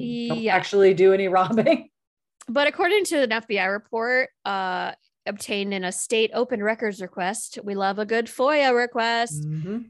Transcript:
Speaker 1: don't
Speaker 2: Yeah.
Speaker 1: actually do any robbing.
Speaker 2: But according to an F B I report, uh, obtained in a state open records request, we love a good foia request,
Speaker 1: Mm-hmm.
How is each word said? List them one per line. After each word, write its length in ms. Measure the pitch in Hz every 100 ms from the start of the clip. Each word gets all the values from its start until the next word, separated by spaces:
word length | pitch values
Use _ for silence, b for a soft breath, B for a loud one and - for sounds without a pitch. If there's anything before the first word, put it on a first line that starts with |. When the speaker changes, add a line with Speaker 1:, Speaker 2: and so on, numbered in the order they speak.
| 240 240 240
Speaker 1:
don't 100 | 233
Speaker 2:
Yeah. 140 | 220 185
Speaker 1:
actually 400 | - 202 196 175
do 180 | 190
any 160 | 190 196
robbing. 600 | 185 185 220 240 311 - _ _ _ _ _ -
Speaker 2:
But 200 | 247 294
according 380 | 294 359 415 359
to 160 | 311
an 100 | 254
F 140 | 220 -
B 120 | 202
I 80 | 185
report, 640 | 202 - 226 226 254 254 _ 202
uh, 480 | 196 185 180 180 - _ _ -
obtained 460 | 202 - 202 202
in 120 | 196 180
a 60 |
state 380 | 185 - 226 220 -
open 280 | 247 233
records 380 | 208 220 220 185
request, 580 | 180 - 180 220 - - 202
we 100 | 202
love 240 | 196 196
a 60 | 214
good 220 | 226 226
foia 500 | - 262 302 277 240
request, 680 | 240 240 226 233 233 151
Speaker 1:
Mm-hmm. 360 | 151 156 165 220 226